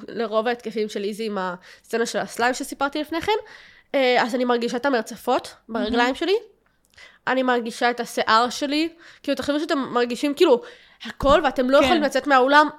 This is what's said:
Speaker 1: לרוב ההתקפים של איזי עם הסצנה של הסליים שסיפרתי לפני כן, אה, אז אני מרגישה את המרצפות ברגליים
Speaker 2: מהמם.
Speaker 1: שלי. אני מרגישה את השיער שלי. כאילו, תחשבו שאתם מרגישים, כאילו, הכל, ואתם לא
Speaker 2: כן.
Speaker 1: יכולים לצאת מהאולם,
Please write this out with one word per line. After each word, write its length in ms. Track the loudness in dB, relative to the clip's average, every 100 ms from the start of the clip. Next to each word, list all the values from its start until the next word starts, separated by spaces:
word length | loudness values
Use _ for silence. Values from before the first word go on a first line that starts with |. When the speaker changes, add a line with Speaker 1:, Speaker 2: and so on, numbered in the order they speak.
| -14
Speaker 1:
לרוב 400 | -8 -4 -2 -2
ההתקפים 420 | -4 -6 -6 -6
של 140 | -4
איזי 220 | -6 -6 -6
עם 120 | -4
הסצנה 680 | -6 -8 -14 -20 -8 -4 -2
של 140 | -4
הסליים 340 | -6 -2 -2
שסיפרתי 480 | -2 -8 -6 -4 -4
לפני 200 | -6 -6
כן, 160 | -2 -4 -4 -20 -20 -20 _ 0
אה, 280 | 2 2
אז 120 | 0 -2
אני 100 | 0
מרגישה 320 | 0 -2 -2
את 80 | 0
המרצפות 680 | -2 -4 -8 -2 -2 -2 -20 -10
ברגליים 280 | -6 -2 2
Speaker 2:
מהמם. 180 | 0 0
Speaker 1:
שלי. 200 | -2 -2 -4 _ _ _ _ _ -20 _ -4
אני 160 | 0
מרגישה 460 | 0 0 -2 -2 -2
את 100 | -2
השיער 500 | -6 -4 2 2 2
שלי. 400 | -2 -4 -2 -4 -6 -20 -12
כאילו, 120 | -6 -4
תחשבו 240 | -2 -2
שאתם 180 | 0 -2
מרגישים, 540 | -2 -2 -2 -2 -2
כאילו, 280 | 2 4 4 0 -20 -20 -18 -16
הכל, 360 | -2 4 4
ואתם 260 | 4 0 2
לא 80 | 4
Speaker 2:
כן. 60 |
Speaker 1:
יכולים 200 | 4 4
לצאת 240 | 2 -2 4
מהאולם, 420 | 4 6 6 4